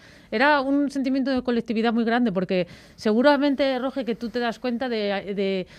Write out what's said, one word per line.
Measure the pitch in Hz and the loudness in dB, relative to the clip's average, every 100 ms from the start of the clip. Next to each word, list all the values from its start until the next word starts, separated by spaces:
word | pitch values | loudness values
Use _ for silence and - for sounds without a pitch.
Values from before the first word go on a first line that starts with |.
| - - - | -20 -20 -6
era | 220 285 285 | 0 4 2
un | 262 285 277 | 2 0 0
sentimiento | 277 269 269 262 | -2 -2 0 0
de | 254 | 0
colectividad | 247 233 226 220 226 | 0 -2 0 0 2
muy | 233 | 2
grande, | 233 226 240 | 2 2 2
porque | 185 180 185 175 - - - | 0 0 0 -2 -8 -20 -4
seguramente, | 220 214 285 285 285 269 269 269 | 0 4 4 4 2 2 0 -2
Roge, | 262 277 | -4 -4
que | 220 226 | -6 -6
tú | 233 | -6
te | 247 | -4
das | 240 - | -4 -4
cuenta | 254 233 254 | -4 -4 -4
de, | 220 202 196 185 | -2 -2 -4 -4
de... | 202 196 190 175 | -2 -2 -2 -6